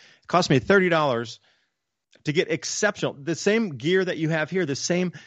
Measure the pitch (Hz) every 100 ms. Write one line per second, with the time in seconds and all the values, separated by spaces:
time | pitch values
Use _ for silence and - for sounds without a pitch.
0 | - _ - 170 180 135 - 196 185 165
1 | 151 117 117 - _ _ _ _ _ _
2 | _ _ - 151 170 160 - - 208 -
3 | 139 135 139 170 - 220 220 135 139 185
4 | 185 156 156 160 156 185 160 143 - 175
5 | 180 -